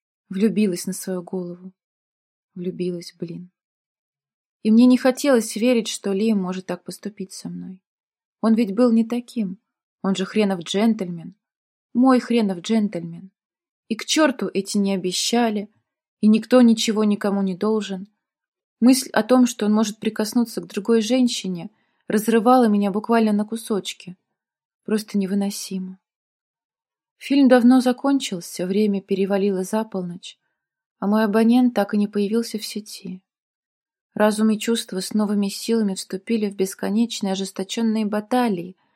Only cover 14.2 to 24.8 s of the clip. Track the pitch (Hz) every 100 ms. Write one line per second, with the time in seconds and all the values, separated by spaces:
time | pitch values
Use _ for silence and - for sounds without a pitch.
14.2 | 302 262 190 196 196 208 196 196 185 180
15.2 | - 233 226 208 208 _ _ _ _ -
16.2 | 214 220 220 254 233 226 226 208 208 202
17.2 | 208 196 190 175 214 220 202 190 196 _
18.2 | _ _ _ _ _ - 233 262 - -
19.2 | 220 254 247 - 208 214 214 - 226 220
20.2 | 214 240 226 - 170 208 196 226 214 262
21.2 | 247 - 185 175 185 _ _ _ - 214
22.2 | 220 226 220 254 226 208 202 196 214 233
23.2 | 220 208 214 226 - 202 - - 180 180
24.2 | _ _ _ _ _ _